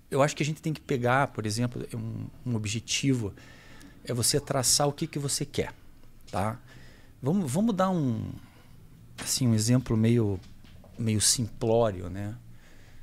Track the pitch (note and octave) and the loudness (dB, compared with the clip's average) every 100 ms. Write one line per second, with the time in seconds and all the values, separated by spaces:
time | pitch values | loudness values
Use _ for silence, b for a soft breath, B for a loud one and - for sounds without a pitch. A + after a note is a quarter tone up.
0 | - C#3 C#3+ - D3 D#3 E3 D3 - C#3 | -4 2 2 2 -2 -2 -4 -6 -2 0
1 | A#2+ B2+ C#3 - A2 G#2+ B2 B2 A#2+ A#2+ | 2 2 2 -2 -4 -2 -2 -4 -8 -8
2 | A2 G#2+ A2 - B2 A#2 G#2+ A2 - - | -8 -8 -10 -8 -4 -2 -2 -4 -2 0
3 | C#3 C3 G#2 F2+ B B B B B B | 2 2 0 -8 B B B B B B
4 | - B2 - D3 - C#3 B2 - D3 C#3 | -6 0 2 0 0 0 2 2 2 0
5 | D#3+ D#3 C#3 - D3 - - - - - | -6 -4 -4 -4 -4 -4 -4 -8 -20 -20
6 | - - - F#2+ G#2 A#2 B B B B | -20 -20 -8 -2 -2 -4 B B B B
7 | B - B2 F#3+ D#3+ C3+ A#3 F#3 F#3+ F3+ | B -6 0 0 0 2 2 2 2 2
8 | C#3 A2 F#2+ E2+ B B B B - - | 2 0 -4 -8 B B B B -20 -20
9 | - - - - B2+ A2 G#2+ B2 B2 A2+ | -20 -10 -4 0 4 4 4 4 4 2
10 | A2+ A#2 G#2+ F#2+ - - - - - - | 4 4 2 -2 -8 -18 -20 -20 -20 -6
11 | A2+ G#2+ - - A#2+ - A#2 A2+ A2+ F#2 | -2 2 2 2 -2 -2 2 4 4 0
12 | F#2 F2+ G2+ A#2+ - b b b b b | -6 -8 -8 -10 -16 b b b b b